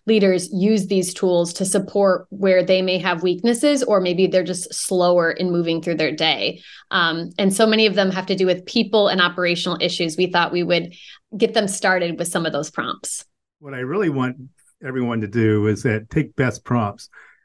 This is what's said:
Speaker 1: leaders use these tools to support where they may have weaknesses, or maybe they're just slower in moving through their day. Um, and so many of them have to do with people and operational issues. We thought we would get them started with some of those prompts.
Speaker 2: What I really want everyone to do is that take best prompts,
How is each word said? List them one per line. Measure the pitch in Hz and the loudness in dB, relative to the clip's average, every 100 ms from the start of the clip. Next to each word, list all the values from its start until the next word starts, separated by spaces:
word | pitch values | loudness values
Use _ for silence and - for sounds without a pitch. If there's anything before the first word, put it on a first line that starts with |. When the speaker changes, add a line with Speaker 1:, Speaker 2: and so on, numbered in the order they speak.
| 220 | 0
Speaker 1:
leaders | 220 190 180 - | 4 4 2 -2
use | 185 208 214 185 | 0 2 2 0
these | 190 180 | -2 -2
tools | - 185 175 170 | -2 0 2 0
to | - | -2
support | 190 202 196 202 196 180 - | -2 -2 -2 2 2 0 -8
where | 202 196 185 | -2 2 4
they | 180 185 | 4 2
may | 185 185 | 2 0
have | 185 170 | 0 0
weaknesses, | 180 175 233 233 294 277 | 0 0 0 2 2 2
or | 247 196 | 2 2
maybe | 180 175 185 | 2 2 2
they're | 185 | 2
just | 175 180 - | 0 -6 -8
slower | - - 180 175 180 165 | -8 -2 0 4 4 2
in | - 180 | 0 -2
moving | 175 165 165 | 0 0 -2
through | 175 160 | -2 -2
their | 151 | -2
day. | 156 160 123 101 - - - - | 0 0 0 -4 -6 -16 -20 -4
Um, | 185 165 165 170 - | 0 0 -2 -6 0
and | 196 | 0
so | 196 220 | 2 2
many | 214 214 | 4 2
of | |
them | 196 190 | 2 0
have | 185 185 | -2 -4
to | |
do | 190 185 | 0 0
with | 180 - | 0 -2
people | 226 202 220 202 | -2 2 2 2
and | 190 | 4
operational | 175 175 175 175 180 165 | 2 2 -2 -2 -4 -2
issues. | 175 175 165 160 | -2 -2 -4 -2
We | 180 | 0
thought | 175 170 | 0 0
we | 175 | -2
would | 170 170 175 - - - - 202 | 0 0 -2 -14 -20 -20 -12 -2
get | 220 | 0
them | 214 196 | 0 -2
started | 196 196 185 170 160 | -2 0 0 0 -4
with | 170 | -4
some | 180 | -2
of | 160 | -2
those | 147 156 | -4 -6
prompts. | - 117 117 - - - _ _ _ | -6 -8 -8 -10 -12 -14 _ _ _
Speaker 2:
What | 147 | -14
I | 127 | -10
really | 127 190 180 | -6 -2 -2
want | 135 127 131 131 _ _ _ | 0 -4 -6 -18 _ _ _
everyone | 131 131 120 113 | -8 -4 -2 -2
to | 104 | -2
do | 117 110 107 107 | 2 4 4 2
is | 101 | 0
that | 123 107 - | 0 -2 -2
take | 160 139 - | -4 -2 -2
best | 127 - | -2 -2
prompts, | - 120 104 - - - - _ | -2 -2 -2 -6 -20 -20 -20 _